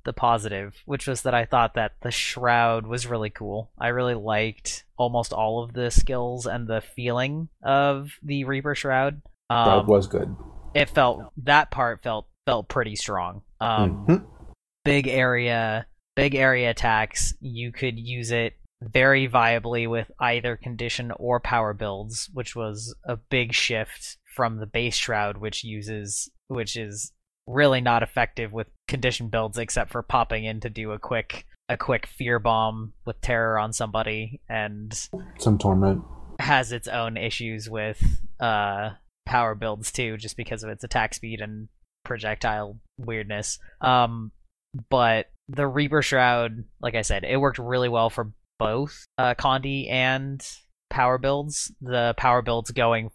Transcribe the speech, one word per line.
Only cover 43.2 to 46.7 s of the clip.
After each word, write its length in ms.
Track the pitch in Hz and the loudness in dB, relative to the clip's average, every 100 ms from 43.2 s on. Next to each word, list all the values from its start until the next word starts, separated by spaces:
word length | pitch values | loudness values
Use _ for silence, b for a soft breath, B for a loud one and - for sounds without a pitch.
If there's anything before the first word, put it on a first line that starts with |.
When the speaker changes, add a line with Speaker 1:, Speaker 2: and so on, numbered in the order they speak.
| 101 104 - - b b | -4 -6 -6 -8 b b
Speaker 1:
Um, 500 | 131 127 120 117 110 - _ _ _ 127 - | 2 4 4 -2 -10 -14 _ _ _ -10 0
but 420 | 127 117 110 - - - | 4 4 4 -2 -12 -10
the 180 | 131 143 | -4 0
Reaper 340 | 135 147 151 | 0 2 2
Shroud, 600 | - 131 123 120 117 113 - | 2 4 4 4 0 -4 -14